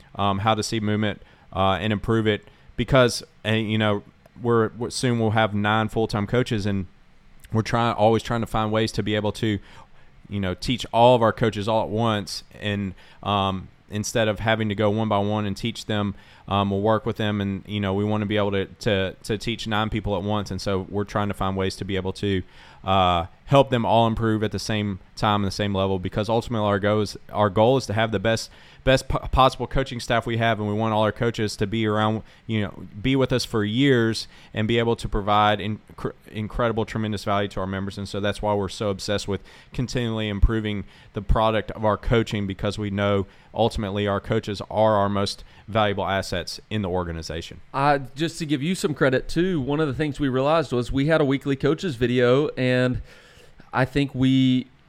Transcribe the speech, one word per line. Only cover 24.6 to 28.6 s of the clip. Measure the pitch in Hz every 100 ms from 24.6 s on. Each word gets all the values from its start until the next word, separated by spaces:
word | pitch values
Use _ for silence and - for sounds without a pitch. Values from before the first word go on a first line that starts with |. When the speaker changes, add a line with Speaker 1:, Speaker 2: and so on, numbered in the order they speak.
| - 107 104 95 - -
Speaker 1:
time | 110 104
and | 98
the |
same | - 104
level, | 98 98 95
because | 95 - 107
ultimately | 117 - 117 104
our | 101
goal | 101 107
is, | 101 - -
our | - 104
goal | 92 113 135
is | -
to |
have | 107 110
the | 101
best, | 110 113 - -